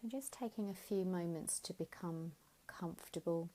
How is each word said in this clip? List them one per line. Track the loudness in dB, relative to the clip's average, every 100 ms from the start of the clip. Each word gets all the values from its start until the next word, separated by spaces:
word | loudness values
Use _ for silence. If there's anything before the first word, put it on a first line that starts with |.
So | -2
just | -2 -4
taking | -2 -4 0 -2
a |
few | -2 2 4
moments | 6 4 2 0 0 -2
to | -2
become | -4 -4 -2 -4 -2 -4 -8 -18 -20 -14
comfortable. | -4 -4 -4 -6 -4 2 2 2